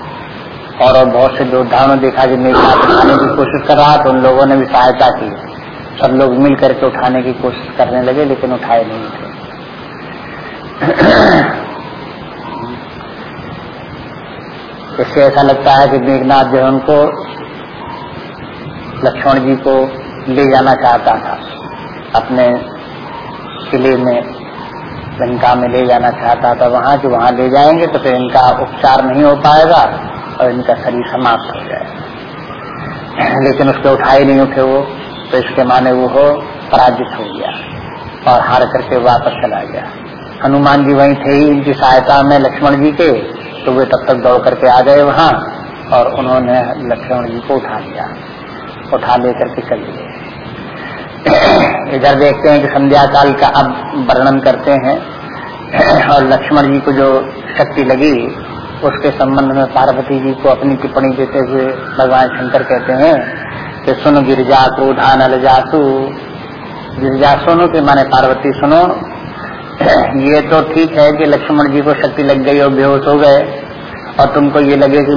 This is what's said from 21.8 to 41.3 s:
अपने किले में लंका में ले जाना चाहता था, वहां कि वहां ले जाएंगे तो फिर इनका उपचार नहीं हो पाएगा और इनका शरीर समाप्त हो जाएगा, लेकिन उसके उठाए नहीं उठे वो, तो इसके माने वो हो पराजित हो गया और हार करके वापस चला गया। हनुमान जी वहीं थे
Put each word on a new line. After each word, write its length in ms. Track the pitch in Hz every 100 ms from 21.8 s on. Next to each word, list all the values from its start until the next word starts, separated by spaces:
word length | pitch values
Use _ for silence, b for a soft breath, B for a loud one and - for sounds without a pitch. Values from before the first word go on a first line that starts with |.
| - - - 113
अपने 420 | - 127 123 123 - - - - - - - - - - -
किले 280 | 127 131 123
में 260 | 123 120 - - - - - - - - - -
लंका 340 | 123 123 123 123
में 140 | 123
ले 160 | 123 123
जाना 260 | 120 123
चाहता 440 | - 120 120 123 120
था, 120 | 123
वहां 280 | 123 135 143
कि 100 | 139
वहां 280 | 120 120 120
ले 140 | 127
जाएंगे 380 | 139 151 165 165
तो 120 | 143
फिर 160 | 135 123
इनका 340 | 123 127 127 123
उपचार 440 | 131 - 131 131 131
नहीं 180 | 139
हो 120 | 147 143
पाएगा 680 | 147 156 160 160 110 - - - - -
और 140 | 127
इनका 260 | 123 123 117
शरीर 320 | 131 123 117
समाप्त 420 | 127 123 113 -
हो 120 | -
जाएगा, 1800 | - - - - - - - - - - - - - - - - 127 135
लेकिन 280 | 135 127 139
उसके 200 | 127 139
उठाए 340 | 135 - 135
नहीं 180 | 139 135
उठे 220 | 135 135
वो, 240 | 131 135 139 - - - -
तो 60 | 131
इसके 260 | 123 139
माने 280 | 127 127 127
वो 180 | 127 127
हो 320 | 131 143 147 - - -
पराजित 360 | 131 127 120 120
हो 120 | - 101
गया 180 | 98 - - - - - - - - 131
और 100 | 120
हार 260 | 120 127 123
करके 300 | 127 - 127
वापस 280 | 120 120 - -
चला 220 | 120 101 98
गया। 260 | 107 - - - - - -
हनुमान 420 | 135 143 143 143 139
जी 80 |
वहीं 220 | 139 139 139
थे 160 | 139